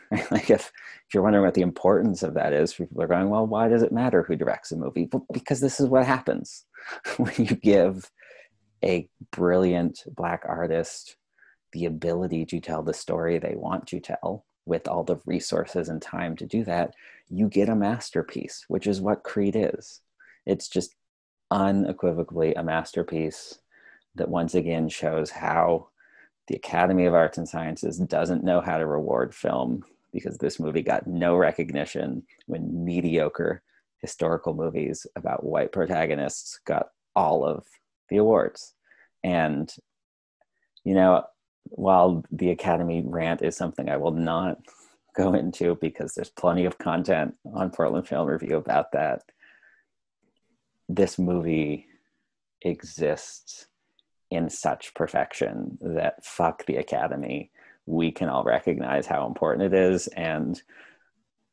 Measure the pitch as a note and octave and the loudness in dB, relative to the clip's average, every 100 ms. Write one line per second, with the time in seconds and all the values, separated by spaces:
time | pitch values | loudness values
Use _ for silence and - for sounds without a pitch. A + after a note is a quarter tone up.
0 | - G#2+ - G#2+ - A2 - - - - | -6 -4 0 0 4 4 2 -16 -20 -20
1 | _ G2+ G2+ G#2 F#2+ F#2+ F2+ - F#2 G2 | _ 2 6 6 6 4 2 2 4 4
2 | A2+ F2+ E2+ D2+ D2 D2 D#2+ - F2 - | 4 0 -2 0 2 2 2 0 -8 -4
3 | E2 F2 G2 G#2+ A2 G#2+ A2+ A#2 A2+ A#2 | 0 2 2 0 0 2 4 4 4 2
4 | B2 G2+ E2 D#2 B1+ - - E2 C2+ E2 | 2 2 2 0 0 -2 -6 -6 -4 -4
5 | E2+ - - E2 - B2+ C3+ - C3+ C3 | -2 -4 -6 -8 -4 0 0 0 4 4
6 | B2+ B2+ - - - - _ - - - | 4 0 0 -4 -6 -18 _ -20 -16 -12
7 | - - A#2+ - A2 A2+ G#2+ G2+ F2+ F#2+ | -8 -4 -2 0 0 2 6 6 6 2
8 | - _ - - - _ _ _ F#2+ F2+ | -12 _ -20 -20 -20 _ _ _ 0 0
9 | D2+ _ - - F2+ F2+ F#2 F2 E2+ - | -2 _ -14 0 4 4 4 4 0 -4
10 | - - E2+ E2+ - E2 E2+ E2 E2 - | -14 -6 -4 -4 -6 -4 -2 -2 -2 -10
11 | - - _ _ _ _ _ - E2+ D#2+ | -18 -20 _ _ _ _ _ -6 -4 -2
12 | E2+ E2+ F2+ E2 D#2+ E2+ - D#2+ D#2+ - | -2 -2 -2 -4 -4 -6 -6 -4 -4 -6
13 | - E2+ E2 E2+ - - - F#2 - - | -4 -2 0 -2 -2 -6 -4 -6 -6 -10
14 | - - E2 G#2+ - _ - E2 - F2 | -8 -6 -6 -8 -12 _ -4 -4 -2 -4
15 | E2 E2+ - F2 - E2 E2 F2+ E2 D#2+ | -2 -4 -2 -4 -2 -2 -2 -4 -4 -8
16 | - F2+ F2 D#2+ E2 A2+ G#2 F2 E2 - | -8 -6 -6 -6 -4 -4 -2 -2 -2 -6
17 | - - _ F2+ G#2 G2 G#2 A2 G2+ A#2 | -20 -20 _ 0 2 4 4 2 0 -2
18 | - F2+ D#2+ - - - - F#2+ G#2 F#2+ | -4 -4 -4 -8 -10 -14 -4 -2 0 0
19 | G2 G#2 - G#2+ G2+ G#2+ F#2+ - - - | 0 -2 -2 0 0 2 0 -2 -12 -20
20 | _ _ - _ - G2 - F#2 - _ | _ _ -20 _ -2 -2 0 -4 -4 _
21 | _ _ _ _ _ G2+ G2 G2 G2 G2 | _ _ _ _ _ 2 2 2 0 0
22 | F#2 E2 E2 E2 D#2+ D#2+ E2 D#2+ D#2 - | -2 0 -4 0 0 0 -2 -2 -2 -6
23 | E2 D#2+ D#2+ - - - _ _ - _ | -4 -2 -4 -6 -18 -20 _ _ -20 _
24 | _ - E2 E2+ E2+ F2+ E2 E2 D#2+ - | _ -6 -2 -2 0 0 0 0 -2 -2
25 | D#2 D#2+ D2+ - D#2+ E2 E2+ E2 - _ | -2 -2 -4 -4 -2 2 4 2 -2 _
26 | _ _ _ _ - - - E2+ F#2 F#2 | _ _ _ _ -8 -8 -2 2 4 4
27 | F2+ E2+ D#2+ - E2 D#2+ D#2+ D#2+ - - | 6 6 4 0 -6 -6 -6 -6 -6 -4
28 | F3+ D#2 E2+ F2 F#2 F2 E2+ D#2+ D#2 D2 | -2 0 0 0 2 2 2 -2 0 0
29 | D2 A#1+ B1+ - - B1+ B1 B1 - _ | 0 0 -2 -2 -2 0 0 -4 -8 _
30 | _ - - - - - D#2 D#2 D#2+ - | _ -8 -8 -4 -4 -2 -2 0 0 -2
31 | - F2 F2 F2 D#2+ - D#2+ C#2+ D2 - | -2 0 2 4 4 2 -4 -4 -4 -4
32 | C#2+ B1 - _ - - E2 E2+ E2+ F2 | -4 -6 -10 _ -10 -6 -4 -4 -2 0
33 | E2+ E2 D2+ - D#2+ E2+ _ _ _ _ | 2 2 0 0 -2 -2 _ _ _ _
34 | - - E2 E2 - D#2+ D#2+ D#2+ D2 D#2+ | -14 -4 -2 0 -2 -2 -2 -2 -4 -6
35 | - - - - C#2 D2+ C#2 F#2+ E2 E2 | -10 -8 -4 -4 -2 -2 -2 -2 0 0
36 | D#2+ D2 C#2 - - - - D2+ - _ | 0 0 -2 -6 -12 -14 -2 -2 -2 _
37 | _ - D#2+ D#2+ C#2+ D2+ - _ _ _ | _ 0 2 2 0 -2 -8 _ _ _
38 | _ G2+ G#2+ G#2 G1+ - - _ _ _ | _ 4 6 6 4 -4 -18 _ _ _
39 | _ _ F2+ F2 D#2 D2 D#2+ - _ _ | _ _ 0 2 2 0 -6 -10 _ _
40 | _ _ _ _ _ _ _ _ - F#2+ | _ _ _ _ _ _ _ _ 2 6
41 | F#2 F2+ - _ _ _ - - F#2+ F#2 | 8 6 2 _ _ _ -16 -2 4 8
42 | F2+ E2+ - D#2 F2+ E2+ - E2 E2+ E2+ | 6 4 -4 -2 0 0 0 0 0 -2
43 | C2 E2 D#2+ E2 E2+ - F2 - C#2+ C#2+ | -2 -2 -2 -2 -2 -2 -6 -6 -4 -2
44 | D2 D#2+ E2 E2 F#2 - - _ _ _ | 0 0 0 0 -2 -6 -14 _ _ _
45 | _ - F#2+ F2+ E2+ - F2 E2+ D#2+ - | _ 0 2 2 0 0 0 0 -2 -4
46 | - - - - F2+ F2 F2+ - E2+ E2 | -8 -8 -10 0 2 2 0 -2 -4 -2
47 | D#2 D#2+ C#2+ - - - F#2 - D#2+ E2+ | 0 0 0 -6 -12 -4 -4 -2 0 0
48 | - - D2 D#2 D#2+ D#2 - D2 - C#2+ | -2 -2 -2 -2 -2 -2 0 0 0 0
49 | D2+ - - _ _ _ _ _ _ _ | 0 -2 -8 _ _ _ _ _ _ _
50 | _ _ _ _ _ _ _ _ - F#2 | _ _ _ _ _ _ _ _ -6 2
51 | F#2+ - F2+ F2+ E2 D#2 D2 D2 - _ | 2 2 0 0 0 0 0 -4 -10 _
52 | _ _ _ _ _ _ F2+ D#2+ - - | _ _ _ _ _ _ -4 -4 -8 -2
53 | D2+ - - - - - - _ _ _ | -2 -2 -6 -18 -20 -20 -20 _ _ _
54 | _ _ _ E2+ E2 - D#2 - - - | _ _ _ -4 -4 -2 -4 -4 -8 -6
55 | E2 - - - G#1 G#1 - - F#2 D#2+ | -2 0 -2 -2 -4 -4 -8 -8 -6 -2
56 | D#2+ - - - E2+ - - C2 - D2 | -2 -4 -14 -2 0 0 -4 -4 -2 -4
57 | D2 C2+ C#2 C#2+ - _ - - - E2 | -2 -4 -6 -8 -10 _ -20 -20 -4 0
58 | E2 - E2+ C2+ A#1+ A#1 - D#2+ B1 C#2 | 0 0 -2 0 2 2 2 -2 0 -2
59 | - C#2 C2 - D#2 C#2 F#2+ F#2+ F#2 F#2 | 0 -2 -2 -2 0 2 2 4 4 2
60 | - - E2 D#2 D#2 - - - - _ | -2 -6 -4 -2 -4 -6 -12 -20 -20 _
61 | _ _ _ _ _ | _ _ _ _ _